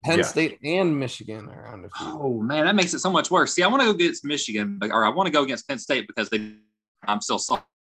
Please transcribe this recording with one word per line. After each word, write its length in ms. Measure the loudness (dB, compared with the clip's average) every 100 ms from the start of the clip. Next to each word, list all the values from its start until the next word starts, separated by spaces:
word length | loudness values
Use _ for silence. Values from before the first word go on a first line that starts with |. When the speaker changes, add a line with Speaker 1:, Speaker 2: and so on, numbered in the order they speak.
Speaker 1:
Penn 160 | 2 2
Speaker 2:
Yeah. 60 | 2
Speaker 1:
State 340 | 0 -2 -2
and 340 | -2 2 2 2
Michigan 500 | -2 -8 -12 -14 -14
are 240 | -18 -18
undefeated. 400 | -18 -16 -12 -10
Speaker 3:
Oh, 280 | -6 -4 -2
man, 240 | 0 2 4
that 100 | 4
makes 180 | 2
it 60 | 0
so 100 | 0
much 220 | 2 2
worse. 220 | 2 4
See, 100 | 4
I 40 | 2
wanna 180 | 4 2
go 60 |
against 320 | 4 2 0 -4
Michigan, 520 | -4 -2 -4 -4 -4
but, 140 | -2
or 120 | 2 2
I 40 |
wanna 220 | 2 2
go 120 | 2
against 240 | 0 -4 -6
Penn 120 | -8
State 280 | -2 -2 -2
because 220 | -6 -2
they, 240 | -2 -4 -14 _ _ _ _ -4
I'm 140 | -4
still 180 | -2 -4
salty 240 | -2 -4 _ _